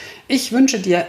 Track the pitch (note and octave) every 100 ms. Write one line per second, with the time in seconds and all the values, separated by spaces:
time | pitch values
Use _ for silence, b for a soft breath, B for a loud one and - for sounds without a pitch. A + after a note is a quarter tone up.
0 | B B B C4 - A#3 C4 G#3+ F#3 F3